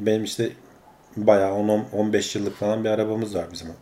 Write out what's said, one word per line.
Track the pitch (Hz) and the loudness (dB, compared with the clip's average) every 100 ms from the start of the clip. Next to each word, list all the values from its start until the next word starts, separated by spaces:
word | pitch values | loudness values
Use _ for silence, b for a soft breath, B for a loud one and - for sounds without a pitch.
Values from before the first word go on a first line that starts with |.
| 104 | 0
benim | 107 | 0
işte | 104 - 117 - - - - - _ - | 0 -4 -4 -6 -18 -20 -20 -20 _ 2
bayağı | 104 101 95 | 6 6 4
on, | 101 107 | 2 2
on, | 107 117 | 0 0
on | 104 107 | -2 0
beş | 104 98 104 | 0 0 -4
yıllık | 101 - | -6 -2
falan | 104 110 | -2 0
bir | 110 | 0
arabamız | 110 107 110 107 95 | 0 0 -2 -4 -6
var | 82 | -8
bizim, | 87 82 82 | -12 -16 -16